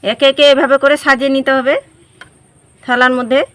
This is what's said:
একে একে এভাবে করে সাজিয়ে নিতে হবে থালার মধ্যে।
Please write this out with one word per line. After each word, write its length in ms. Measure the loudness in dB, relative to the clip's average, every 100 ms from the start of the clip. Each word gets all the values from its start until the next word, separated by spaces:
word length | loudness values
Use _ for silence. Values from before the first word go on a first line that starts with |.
| -6
একে 120 | 0 0
একে 120 | 4 2
এভাবে 240 | 2 2 0
করে 140 | 0 -2
সাজিয়ে 300 | -2 -2 0 -2
নিতে 160 | -2 -2
হবে 180 | -2 -4 -6 _ _ _ -20 _ _ _ _ _
থালার 300 | -6 0 0 0
মধ্যে। 220 | -2 -2 -2